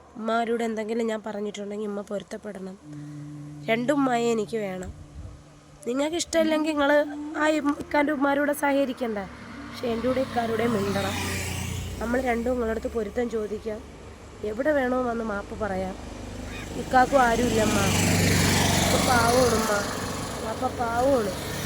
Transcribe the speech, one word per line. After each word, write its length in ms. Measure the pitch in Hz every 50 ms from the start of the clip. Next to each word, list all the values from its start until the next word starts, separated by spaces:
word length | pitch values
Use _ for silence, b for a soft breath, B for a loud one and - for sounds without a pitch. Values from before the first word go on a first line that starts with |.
| - - - -
ഉമ്മാരോട് 440 | 214 226 226 233 233 226 233 226 233 226
എന്തെങ്കിലും 380 | 220 220 214 208 226 233 233 220
ഞാൻ 100 | 220 220 196
പറഞ്ഞിട്ടുണ്ടെങ്കിൽ 640 | 220 208 202 208 208 202 202 202 202 208 208 214 208
ഉമ്മ 100 | 202 208 202 -
പൊരുത്തപ്പെടണം. 640 | 208 196 190 - 220 214 - 208 196 190 190 190 190 202 - 151 147 - - - - - - - - - - - - - - -
രണ്ടും 280 | 226 233 247 240 302 277
ഉമ്മയെ 280 | 269 254 240 233 233 233 233
എനിക്ക് 240 | 220 208 - 226 220 208
വേണം. 260 | 190 185 185 180 185 - - - - - - - - - - - - - - - - - - - 226
നിങ്ങൾക്ക് 300 | 247 277 285 311 339 339
ഇഷ്ടമില്ലെങ്കിൽ 500 | - - - 330 320 320 311 311 311 320
നിങ്ങൾ 180 | 302 294 277 285 294 294 302 294 294 294 294 302 311 302
ആ 40 | 302 311 311 302
ഇം-, 180 | 269 285 294 - -
ഇക്കാൻ്റെ 280 | - - 294 294 277 302
ഉമ്മാരോട് 360 | 254 285 277 277 285 294 285 294 285
സഹകരിക്കണ്ട, 560 | 294 277 277 277 277 254 247 - 254 226 214 202 190 175 - - - - - - -
പക്ഷെ 200 | - - - - 233
എൻ്റെ 140 | 226 233 233 254
കൂടെ 140 | 254 262 269
ഇക്കാരുടെ 400 | - - 240 233 226 226 220 233 240 226
മിണ്ടണം. 400 | 196 202 202 190 202 196 196 202 - 190 190 - - - - - - - - - - - - - -
നമ്മൾ 180 | 220 233 240 262 262 247
രണ്ടും 220 | 233 233 233 247 254
നിങ്ങളുടെ 200 | 247 226 220 226
അടുത്ത് 160 | 226 - 247 -
പൊരുത്തം 320 | 233 214 202 - 247 240 233 226
ചോദിക്കാം, 440 | 220 208 196 208 208 - 226 208 226 - - - - - - - - - - - - - 208
എവിടെ 220 | 220 220 269 311 302 285
വേണോ 200 | 254 247 254 254 254 240
വന്ന് 160 | 226 233 226 220
മാപ്പ് 240 | 202 202 202 - 233 202 220
പറയാം. 300 | 196 190 185 190 185 190 - - - - - - - - - - - - - - - - -
ഇക്കാക്കും 380 | - - 254 254 254 247 277 269 247 233
ആരുമില്ലമ്മ, 500 | 226 226 247 240 226 220 214 214 208 202 196 196 202 202 202 196 190 - - - - - - - - - - - - - -
ഇപ്പൊ 140 | - - - - 262
പാവമാണ് 440 | 247 233 226 233 240 254 254 233 226 214
ഉമ്മ, 120 | 220 214 208 202 208 208 - - - - - - - - - - -
വാപ്പ 200 | 220 226 - 262 247 - 254
പാവമാണ്. 520 | 240 226 233 240 254 277 277 240 208 190 180 - - - - - -